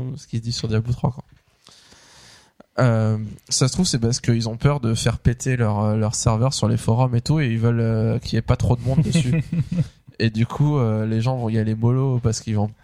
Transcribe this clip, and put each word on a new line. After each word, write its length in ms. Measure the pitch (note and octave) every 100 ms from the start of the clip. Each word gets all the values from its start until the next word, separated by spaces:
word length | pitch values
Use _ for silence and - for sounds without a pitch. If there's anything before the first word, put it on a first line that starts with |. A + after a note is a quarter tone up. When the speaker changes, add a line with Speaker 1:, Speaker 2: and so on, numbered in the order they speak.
| B2+ B2+
Speaker 1:
ce 100 | -
qui 120 | A2+
se 40 |
dit 80 | A2+
sur 140 | A#2 A#2
Diablo 260 | A2 A2+
trois, 200 | A#2+ C#3+
quoi. 100 | - - - _ _ - - _ - - - - - _ _ - -
Euh, 360 | B2 A2+ A2 A2 G#2 - -
ça 200 | - -
se 40 |
trouve, 140 | - F3+
c'est 140 | C3
parce 200 | A2+ B2+
qu'ils 280 | - A#2 A2
ont 80 | A2+
peur 240 | C#3+ C#3+
de 140 | A2+
faire 240 | A2+ A#2+ A#2+
péter 380 | - A#2+ C3+ B2+
leur, 220 | A2 G#2
euh, 160 | G#2+ A2
leur 200 | G#2+ -
serveur 360 | A#2 A2 C3
sur 160 | - -
les 80 | A#2
forums 380 | - A2+ C3
et 60 | A#2
tout, 180 | - D#3
et 60 | C3
ils 120 | A2+
veulent, 200 | A#2 A#2
euh, 380 | A2+ A2 A2 A2
qu'il 160 | -
y 20 | -
ait 40 |
pas 140 | - B2+
trop 180 | - A#2+
de 60 |
monde 180 | A#2+ C3+
dessus. 400 | - E3+ B2 D#3+ -
Speaker 2:
<laughs> 60 | E3+ - F3 - - - -
Speaker 1:
Et 100 | A2+
du 160 | A2 A#2
coup, 320 | - D3 D3
euh, 280 | A2+ G#2+ A2
les 140 | A2+
gens 160 | A#2+ B2+
vont 120 | A2+
y 100 | A2
aller 160 | A2
mollo 460 | A2 A#2 B2+ C3+ B2+
parce 180 | A#2 A2
qu'ils 140 | -
vont, 160 | G#2+ G#2+ -